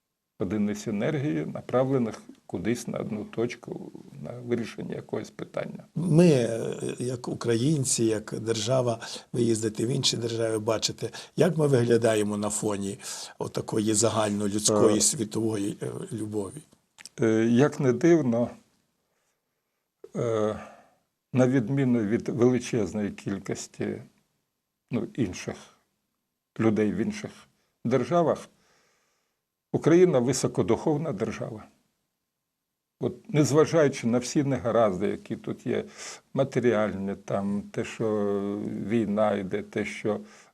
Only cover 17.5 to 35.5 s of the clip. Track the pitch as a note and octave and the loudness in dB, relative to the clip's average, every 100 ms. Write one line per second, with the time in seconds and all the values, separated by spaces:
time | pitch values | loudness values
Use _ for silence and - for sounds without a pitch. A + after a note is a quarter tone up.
17.5 | A#2+ D3 D3 C3+ A#2+ E3 E3+ C3 A#2 A#2+ | 4 4 4 0 4 6 4 4 0 -2
18.5 | - _ _ _ _ _ _ _ _ _ | -6 _ _ _ _ _ _ _ _ _
19.5 | _ _ _ _ _ - G3+ B2 A2 G#2+ | _ _ _ _ _ -12 -4 -2 0 -2
20.5 | G#2 - - _ _ _ _ _ B2+ B2+ | -4 -12 -20 _ _ _ _ _ 2 4
21.5 | C3+ G#2+ C#3 C3 A#2+ G2+ A#2 B2 B2 B2 | 2 0 0 2 2 2 -2 -2 2 4
22.5 | B2 - B2 G2 G#2+ G2+ - - G2 F#2 | 4 0 -2 -2 -4 -6 -6 -8 -8 -6
23.5 | A2+ - - G#2 G#2 - _ _ _ _ | -8 -10 -8 -6 -8 -12 _ _ _ _
24.5 | _ _ _ - A#2+ A2+ - G#2 - - | _ _ _ -8 -6 -4 -4 -4 -4 -10
25.5 | - - _ _ _ _ _ _ _ _ | -12 -14 _ _ _ _ _ _ _ _
26.5 | - A2 G#2 G#2+ F2+ A2 G#2 G2+ - - | -2 0 2 0 0 -4 -6 -12 -14 -20
27.5 | _ _ _ B2 B2+ A#2+ F3 D#3+ G#2+ - | _ _ _ -2 -2 0 0 2 0 -4
28.5 | _ _ _ _ _ _ _ _ _ _ | _ _ _ _ _ _ _ _ _ _
29.5 | _ _ - C#3+ E3+ F3+ C3+ B2 C3+ C3+ | _ _ 0 4 6 6 4 2 0 -2
30.5 | - G#2 A2 - D3 D#3+ G2+ A2 G#2+ - | 0 0 2 0 -2 -2 -4 -6 -6 -10
31.5 | A2 - _ _ _ _ _ _ _ _ | -12 -16 _ _ _ _ _ _ _ _
32.5 | _ _ _ _ - B2+ - - D3 C#3 | _ _ _ _ -6 -6 -6 -4 2 4
33.5 | C#3+ D3 D#3+ C#3+ - A#2+ A#2+ B2 D#3+ C#3 | 4 4 4 2 2 0 0 0 -2 0
34.5 | B2+ F#2+ A2+ A2 F2+ G2+ G2+ - A2 - | -2 0 2 2 2 -2 -4 -8 -10 -10